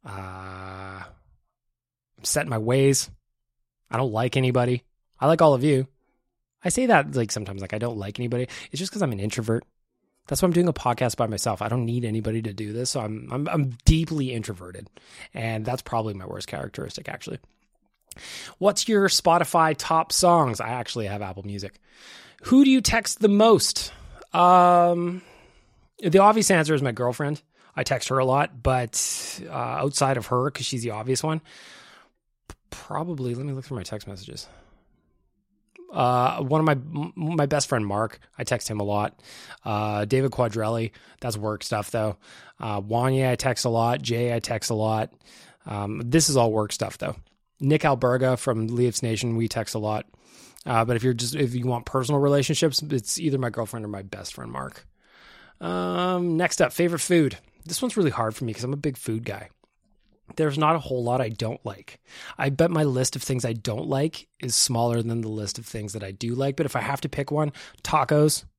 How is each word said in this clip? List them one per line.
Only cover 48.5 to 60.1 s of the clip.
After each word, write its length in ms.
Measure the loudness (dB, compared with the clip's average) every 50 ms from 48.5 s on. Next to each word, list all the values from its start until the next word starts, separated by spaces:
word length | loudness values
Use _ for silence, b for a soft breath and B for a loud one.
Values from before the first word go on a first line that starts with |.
| 0 0 -2
Leafs 360 | -2 0 2 0 2 0 -2 -2
Nation, 340 | -2 -2 -2 -2 -2 0
we 120 | 0 0 -2
text 260 | -2 -4 -6 -4 -6
a 40 | -4
lot. 280 | -4 -2 -4 -4 -6 _ _ B B B B B B B B B B
Uh, 180 | -2 0 2 2
but 120 | 2 0
if 80 | 0 2
you're 100 | 0 0
just, 200 | 0 -2 -4 -2
if 200 | -2 -2 0 0
you 120 | -2 -2
want 200 | -2 -2 -2 -4
personal 340 | -2 -2 -2 0 2 2 2
relationships, 600 | 4 4 4 4 2 2 0 2 2 2 0 0 -4
it's 360 | -2 -4 -4 -2 -2 -6 -2
either 200 | -2 0 0 0
my 100 | -2 -2
girlfriend 360 | -4 -4 -6 -6 -6 -10 -8
or 40 | -8
my 140 | -8 -10 -10
best 320 | -12 -14 -12 -12 -14 -12
friend, 160 | -12 -12 -10
Mark. 360 | -10 -10 -10 -10 -12 -16 -20 -20 _ b b b b b b b b b b b b b
Um, 760 | -8 -6 -4 -4 -4 -4 -2 -2 0 0 0 0 0 0 0
next 240 | 0 0 -2 2 2
up, 120 | 0 0 2
favorite 260 | 0 0 0 0 -2
food. 400 | -2 2 4 4 4 4 0 -4 _ _ _ _ -14
This 160 | -8 -6 -4
one's 160 | -4 -2 0
really 140 | 2 2 2
hard 240 | 2 0 -2 -2 -2
for 100 | -4 -6
me 80 | -6 -6
'cause 120 | -6 -6
I'm 100 | -6 -6
a 20 |
big 220 | -2 -4 -4 -6 -4
food 260 | -6 -6 -6 -4 -4
guy. 240 | -6 -10 -10 -12 -16 _ _ _ _ _ _ _ _ _ _ _ _